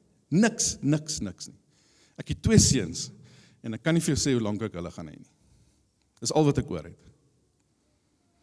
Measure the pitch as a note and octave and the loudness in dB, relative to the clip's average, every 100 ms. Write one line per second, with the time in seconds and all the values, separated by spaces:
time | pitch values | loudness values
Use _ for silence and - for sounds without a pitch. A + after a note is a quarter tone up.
0 | _ _ _ D#3+ A3+ A3+ - - C3+ D3+ | _ _ _ 2 2 2 -4 -2 -2 -2
1 | D3+ - G2+ F2+ - - _ _ _ _ | -2 -8 -8 -10 -18 -20 _ _ _ _
2 | _ - - - - A3 - C3 F2 E2+ | _ -16 -10 -4 4 6 6 2 -2 -8
3 | - - - - - _ A#2+ A2 - E3 | -12 -14 -20 -20 -20 _ -10 -6 0 0
4 | E3 C#3 D3 B2 G#2+ G#2 G#2+ F2 E2+ - | 2 0 2 2 0 -2 -4 -6 -10 -10
5 | D#2+ D#2+ - _ _ _ _ _ _ _ | -14 -16 -20 _ _ _ _ _ _ _
6 | _ _ B2+ D3+ D3+ C#3 - F2 D#2+ F2 | _ _ -2 2 4 2 -2 -8 -10 -18
7 | - _ _ _ _ _ _ _ _ _ | -20 _ _ _ _ _ _ _ _ _
8 | _ _ _ _ | _ _ _ _